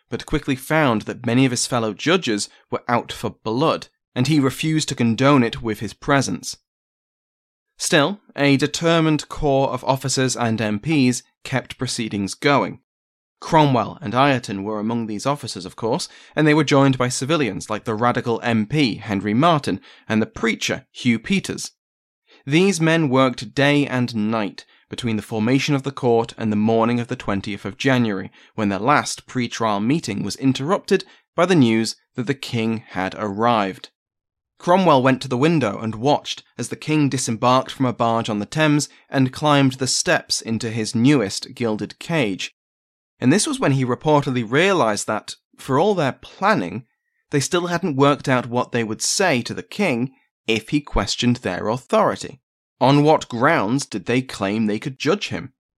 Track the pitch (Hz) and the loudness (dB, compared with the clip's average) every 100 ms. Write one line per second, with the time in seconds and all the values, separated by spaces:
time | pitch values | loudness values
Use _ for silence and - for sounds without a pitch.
0 | _ 120 - 156 - 131 - 156 143 110 | _ -12 -4 -4 -2 -4 0 2 2 2
1 | 98 101 117 120 135 120 - 123 110 98 | -2 -6 -2 2 2 0 -2 -2 -2 -2
2 | 147 180 131 104 - _ _ 120 - 120 | 0 0 0 -2 -4 _ _ -8 0 -2
3 | - - 110 - 110 117 156 87 - _ | -2 -8 -8 -8 -4 0 0 0 -6 _
4 | _ 123 127 156 131 - 156 156 - 139 | _ -4 2 2 2 0 -2 -2 -2 -2
5 | 117 110 131 147 117 - 113 104 104 - | 0 2 4 4 2 -2 -6 -6 -8 -10
6 | - 139 123 - - - _ _ _ _ | 0 0 0 -4 -10 -14 _ _ _ _
7 | _ _ _ _ _ _ _ _ - 170 | _ _ _ _ _ _ _ _ 0 2
8 | 147 202 _ - 143 135 143 - 165 165 | 2 -2 _ 0 2 4 2 0 0 2
9 | 160 147 - - 151 135 139 123 - 131 | 2 0 -4 -4 0 2 0 -2 -2 -2
10 | 139 135 131 113 117 110 110 104 147 156 | -2 -2 0 0 -2 -2 -2 -4 0 2
11 | 127 120 - _ - 127 - - 127 - | 2 2 -6 _ -6 -6 -6 -10 -8 -6
12 | 107 104 95 - 147 135 90 87 _ _ | -4 -4 -4 -2 2 2 0 -6 _ _
13 | _ _ _ _ - 160 147 123 101 - | _ _ _ _ 2 4 6 4 0 -6
14 | 120 120 143 127 117 98 101 107 107 117 | -4 2 2 2 -2 -6 -4 -4 -4 -4
15 | 110 104 135 147 120 98 87 - 110 147 | -4 -4 -4 -4 -8 -10 -12 -6 -4 -2
16 | - - - - 151 151 147 139 139 131 | -4 -14 -10 0 4 4 4 4 4 4
17 | 123 - 131 160 120 95 - 107 120 107 | 0 -2 -2 0 0 -4 -8 -8 -6 -2
18 | 120 120 117 113 120 113 104 151 131 - | 0 0 -2 -2 0 0 0 0 0 0
19 | 104 98 104 110 170 160 - 92 - - | -4 -4 0 2 4 2 0 -6 -8 -20
20 | - 110 110 - 226 208 - 87 - - | -4 -2 0 -2 -4 -2 -4 -6 -8 -4
21 | 123 113 - 190 - - - - _ _ | 0 0 0 -2 -2 -8 -10 -16 _ _
22 | _ _ _ _ - 156 196 170 160 165 | _ _ _ _ -2 2 2 2 2 2
23 | 151 127 131 120 107 - 139 143 139 127 | 2 2 2 0 -8 0 2 2 0 -2
24 | 120 117 107 113 101 - - _ _ 104 | -2 -2 -2 -2 -4 -8 -20 _ _ -8
25 | 120 107 - 110 110 135 131 139 139 135 | -4 -4 -4 -2 0 2 2 -2 -2 -4
26 | 127 117 117 - 110 104 110 113 113 120 | 2 2 0 -4 -2 0 2 2 2 0
27 | 117 - - 98 104 101 101 - 135 127 | -4 -6 -4 -4 -4 -8 -10 -4 0 2
28 | 117 95 95 - - - 101 95 117 143 | 2 -2 -8 -16 -16 -4 -2 0 2 2
29 | 110 - - 131 117 - 113 101 110 160 | 0 -8 -8 -6 -6 -2 -2 0 0 -2
30 | - 101 104 - 135 131 139 202 - 190 | -2 -6 -6 -2 0 0 -2 -4 0 -2
31 | - - _ - 180 180 120 113 110 - | -2 -14 _ -2 2 4 4 4 0 -6
32 | _ - 123 139 - 120 113 113 - 90 | _ -10 -6 -6 -6 -4 -2 -4 -6 -6
33 | 95 - 104 98 117 113 98 87 - _ | -6 -4 -6 0 2 2 0 -6 -16 _
34 | _ _ _ _ _ _ - 185 180 139 | _ _ _ _ _ _ 2 4 6 6
35 | 131 127 131 123 156 165 113 101 113 107 | 4 2 0 0 2 4 2 -2 -6 -4
36 | 127 143 - - - - 120 - - 156 | 0 0 -2 -12 -14 -12 -10 -8 -2 2
37 | 139 131 - 110 123 127 127 - 127 110 | 2 0 -4 0 2 2 0 -2 -2 0
38 | 117 113 113 104 104 151 156 147 139 - | 0 0 -2 -4 -4 0 2 2 0 -10
39 | _ 139 131 131 151 143 135 127 127 - | _ 0 0 0 2 4 4 2 -2 -2
40 | - 160 - - - 110 117 113 107 113 | 0 0 0 -6 -4 -4 -4 -4 -2 2
41 | 127 147 101 - - 123 117 104 104 - | 4 4 2 -4 -12 -6 -4 -4 -6 -10
42 | - 165 110 90 - - _ _ _ _ | -6 -2 -2 -4 -8 -12 _ _ _ _
43 | _ _ 123 185 - 269 180 135 123 120 | _ _ 2 2 2 0 0 0 0 -2
44 | 156 147 139 127 107 135 190 180 113 104 | 2 2 2 -4 -2 0 2 2 2 0
45 | - 107 - - _ _ - 131 196 190 | -4 -6 -6 -16 _ _ -2 2 2 2
46 | 139 - - - 190 196 87 104 - _ | -2 -4 -14 -4 0 0 -2 -8 -14 _
47 | _ _ _ 147 - 180 175 170 185 135 | _ _ _ -4 0 -2 -2 -2 -2 2
48 | 139 143 - 127 120 120 - 123 110 107 | 2 2 0 -2 0 -4 -2 -2 -2 -4
49 | - - 185 127 113 104 - - 196 117 | -4 0 0 0 -2 -8 -10 -4 -2 0
50 | 131 - _ _ - 110 - 147 - 117 | -4 -6 _ _ -2 -2 0 -4 -2 -2
51 | 98 - 120 120 104 90 98 123 - 220 | -2 0 0 0 -2 -4 -4 -6 -2 0
52 | 170 98 71 - _ _ _ _ 127 143 | 2 -2 -8 -16 _ _ _ _ 4 6
53 | 151 151 - 117 135 160 101 135 - 104 | 6 4 0 0 2 2 2 0 -2 -6
54 | 87 123 131 - 98 110 107 107 147 135 | -2 -2 -2 -4 -2 0 0 -2 -6 -4
55 | 139 202 - 87 - - _ | -2 -2 -4 -8 -10 -18 _